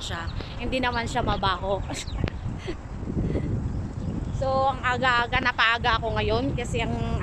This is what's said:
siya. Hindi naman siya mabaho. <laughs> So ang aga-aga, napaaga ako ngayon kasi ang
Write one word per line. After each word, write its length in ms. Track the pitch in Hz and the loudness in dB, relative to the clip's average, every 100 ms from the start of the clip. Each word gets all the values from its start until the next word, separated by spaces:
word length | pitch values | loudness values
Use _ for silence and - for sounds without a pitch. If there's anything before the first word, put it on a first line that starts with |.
siya. 240 | - 175 165 - - - | -4 -6 -6 -6 -6 -6
Hindi 240 | 240 254 | -2 0
naman 240 | 247 240 233 | 2 0 0
siya 160 | 254 | 0
mabaho. 560 | 220 202 196 180 190 190 | 0 2 2 0 0 -2
<laughs> 80 | - 269 - - - - - - - - - - - - - - - - - - - - - - - - | -2 -6 -4 0 0 0 -6 -6 -6 -8 -8 -8 -4 -2 0 0 0 -2 -2 -2 -4 -6 -4 -4 -4 -2
So 320 | 269 262 269 262 | 2 2 2 2
ang 80 | |
aga-aga, 560 | 247 247 254 240 233 254 | 0 2 4 4 4 2
napaaga 640 | 254 247 226 233 240 226 | 2 4 4 4 2 2
ako 160 | 226 214 | 2 0
ngayon 320 | 208 226 277 | 2 2 2
kasi 320 | 254 233 233 | 0 -2 -2
ang 100 | 226 233 226 226 | 0 0 0 0